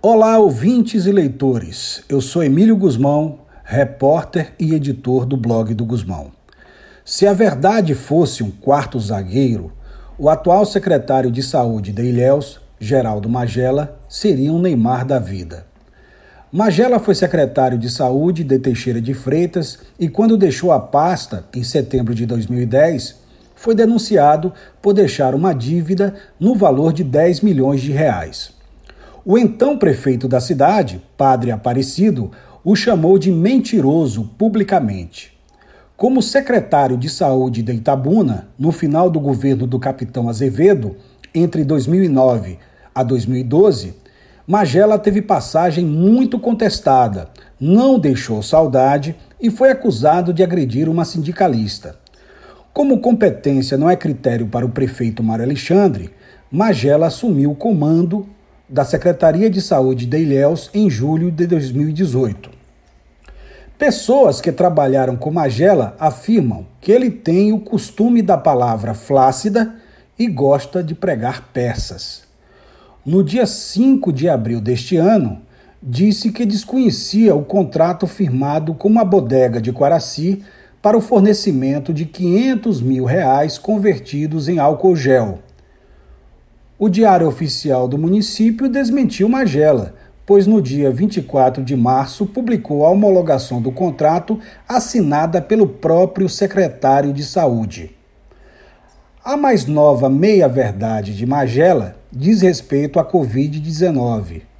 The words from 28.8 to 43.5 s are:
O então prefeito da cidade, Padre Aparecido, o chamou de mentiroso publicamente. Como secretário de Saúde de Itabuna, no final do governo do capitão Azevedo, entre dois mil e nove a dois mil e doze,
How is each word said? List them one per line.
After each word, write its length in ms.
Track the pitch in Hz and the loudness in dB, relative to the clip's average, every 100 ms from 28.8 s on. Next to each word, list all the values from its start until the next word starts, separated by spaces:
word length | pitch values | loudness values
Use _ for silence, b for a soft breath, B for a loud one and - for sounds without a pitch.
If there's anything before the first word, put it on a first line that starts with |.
| - B B B | -20 B B B
O 140 | - 220 | 0 2
então 400 | 233 - 269 294 | 2 0 -2 2
prefeito 500 | 180 127 135 123 127 | 0 0 -2 -2 -2
da 140 | 127 | -2
cidade, 600 | 120 151 139 208 135 90 - | -2 0 2 2 -2 -8 -18
Padre 360 | _ 135 123 120 | _ 0 2 0
Aparecido, 800 | 110 123 123 135 - 214 139 95 B B B | -4 -4 -2 -4 0 0 0 -6 B B B
o 100 | 170 | 0
chamou 440 | 208 - 196 160 196 | 2 2 2 4 4
de 120 | 165 | 4
mentiroso 1000 | 165 190 262 - 220 135 160 147 104 107 - | 2 2 2 0 0 2 2 0 -4 -8 -2
publicamente. 1000 | 220 214 196 190 117 95 85 - - _ _ b b b b | -2 0 0 0 0 -6 -10 -18 -20 _ _ b b b b
Como 280 | - 240 262 | -4 0 0
secretário 760 | - 277 269 240 - 151 135 127 | 0 -2 0 -2 0 0 2 -2
de 140 | 143 | -4
Saúde 520 | - 156 131 127 120 | -2 0 0 0 -2
de 80 | 113 | -4
Itabuna, 800 | 117 113 135 131 214 156 101 - - | -4 -2 -2 2 2 2 -2 -10 -4
no 140 | 151 | -4
final 380 | - 160 156 180 | -2 -2 2 2
do 100 | 160 | 0
governo 460 | 139 127 135 123 123 | -2 -2 0 -2 -2
do 120 | 123 | -4
capitão 480 | 135 135 113 131 117 | -6 -8 -8 -6 -6
Azevedo, 680 | 110 135 101 180 180 107 95 B B B | -2 -4 2 2 2 -2 -10 B B B
entre 300 | 160 170 165 | -2 -2 0
dois 220 | 139 151 113 | -2 -2 0
mil 160 | 180 | 0
e 60 | 185 | 2
nove 500 | 131 131 117 92 87 b b b | 4 4 2 -4 -14 b b b
a 80 | - | -4
dois 240 | 120 127 107 | -2 -2 -2
mil 120 | 127 | -4
e 60 | |
doze, 500 | 123 | 0